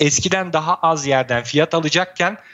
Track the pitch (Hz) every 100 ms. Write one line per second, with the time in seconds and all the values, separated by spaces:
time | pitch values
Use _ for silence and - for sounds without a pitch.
0 | 147 - 190 190 185 160 156 180 165 160
1 | 139 135 127 120 117 147 160 170 156 170
2 | 185 - 180 208 -